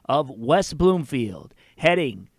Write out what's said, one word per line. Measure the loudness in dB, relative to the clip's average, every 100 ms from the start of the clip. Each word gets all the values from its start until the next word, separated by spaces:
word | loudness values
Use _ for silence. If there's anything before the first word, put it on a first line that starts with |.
| -2
of | -2 -2
West | -4 0 2 0 2
Bloomfield | 2 2 -2 -4 -4 -8 -18 _ _ 0
heading | 2 2 0 -6 -16